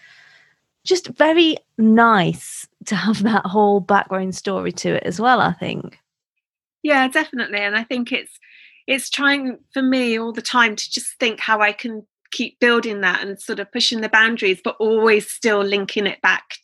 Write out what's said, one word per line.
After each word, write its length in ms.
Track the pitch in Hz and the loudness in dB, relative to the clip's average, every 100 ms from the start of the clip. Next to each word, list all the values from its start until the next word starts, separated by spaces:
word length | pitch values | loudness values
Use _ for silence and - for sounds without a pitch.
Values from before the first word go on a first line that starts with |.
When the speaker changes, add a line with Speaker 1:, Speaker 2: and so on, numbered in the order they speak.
| - - - _ _ _ _ _ | -20 -20 -20 _ _ _ _ _
Speaker 1:
just 260 | - 370 - | -2 -2 -2
very 480 | 247 302 320 330 302 _ - | 0 4 4 4 0 _ 0
nice 880 | 220 220 233 214 165 165 - - - _ - | 4 6 6 4 2 -2 -10 -16 -18 _ -6
to 100 | 185 | -2
have 260 | 185 208 | 0 0
that 240 | 214 208 190 | 0 0 0
whole 360 | 202 208 202 | 2 2 2
background 520 | 185 196 - 190 190 | 2 0 0 -4 -4
story 380 | 180 - 185 180 | -6 -6 -4 -4
to 240 | 180 175 170 | -6 -4 -2
it 80 | |
as 160 | - 180 | -4 -2
well, 220 | 240 240 | 2 2
I 100 | 170 | 0
think. 480 | 175 - - - - _ _ _ _ _ _ _ _ | -2 -6 -8 -10 -18 _ _ _ _ _ _ _ _
Speaker 2:
Yeah, 260 | 302 277 262 | 0 2 2
definitely. 520 | 311 302 247 185 202 | 0 -2 -6 -6 -4
And 160 | 202 214 | -2 -4
I 80 | |
think 280 | 226 247 240 | -4 -6 -4
it's, 280 | 247 - - _ - - _ - | -6 -8 -20 _ -20 -20 _ -4
it's 220 | - - | -4 -4
trying 500 | - 277 277 262 226 _ | -2 0 0 -2 -8 _
for 100 | 269 | -2
me 340 | 262 262 247 226 | 0 2 0 -2
all 140 | 226 | -4
the 100 | 233 | -8
time 340 | - 247 226 214 | -2 2 2 0
to 160 | - | -8
just 280 | 240 - - | -8 -8 -4
think 200 | 247 214 | -4 -2
how 200 | - 220 | -2 2
I 140 | 208 | 2
can 340 | 208 240 220 - _ - | 0 -8 -10 -14 _ -14
keep 280 | - 233 - | -8 -8 0
building 420 | 240 233 226 202 | 2 2 0 -2
that 200 | 185 180 | -2 -2
and 180 | 190 196 | -4 -10
sort 200 | - 202 | -10 -10
of 120 | 202 | -6
pushing 300 | 247 - 233 | -2 -2 -2
the 80 | 220 | 0
boundaries, 520 | 220 220 226 196 190 | 2 2 2 0 0
but 140 | 226 - | -4 -2
always 500 | 220 220 220 214 202 | 0 4 4 4 0
still 320 | - 233 208 | -4 0 0
linking 460 | 202 202 196 - 196 | 0 -2 -4 -4 -4
it 140 | - | 0
back 340 | 185 185 - - | 0 0 -4 -14